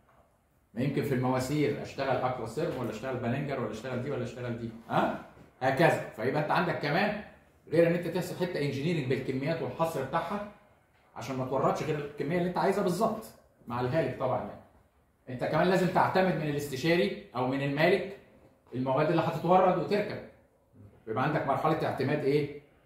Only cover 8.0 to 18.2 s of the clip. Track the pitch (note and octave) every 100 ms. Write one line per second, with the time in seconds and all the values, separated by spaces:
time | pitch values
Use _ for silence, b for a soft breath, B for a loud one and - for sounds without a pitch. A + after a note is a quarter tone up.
8 | E3+ F3+ - - F3+ D3+ C#3+ C3 D#3+ E3
9 | B2+ B2+ - B2+ D3+ D#3 A#2+ - D#3+ -
10 | - E3 - G#3 - - - _ _ _
11 | _ - A#2+ C3 C3 C#3+ E3 - D#3 D3
12 | - - E3 F3 F3+ F3+ F3 G3 F#3 F3
13 | A3 A3 - - _ _ - A#2+ B2+ D#3+
14 | - - B2+ B2+ G2+ - - _ _ _
15 | _ _ - B2+ D3+ D#3 F3+ F3+ F3+ E3
16 | - F#3 F#3 D#3 D3+ C#3+ - B2+ D#3+ F3
17 | G3+ - - A#2+ B2+ C3+ C#3 C#3+ E3+ G3
18 | - -